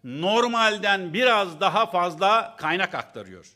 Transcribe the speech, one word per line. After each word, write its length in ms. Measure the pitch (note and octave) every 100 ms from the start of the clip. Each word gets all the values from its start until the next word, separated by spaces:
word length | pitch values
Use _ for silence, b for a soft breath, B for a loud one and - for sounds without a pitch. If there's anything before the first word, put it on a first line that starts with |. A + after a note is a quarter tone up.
normalden 1080 | B2+ C3+ F3+ A3 A#3+ A#3 A3 G#3+ G3+ G3 F3
biraz 460 | F3 B3+ A3 G3 D#3
daha 260 | F#3+ F3+ A3+
fazla 680 | F3+ F3 D#3 F#3+ A3+ G3 -
kaynak 360 | D#3 F3 G3
aktarıyor. 520 | C3+ - A#2 F#2+ F#2 E2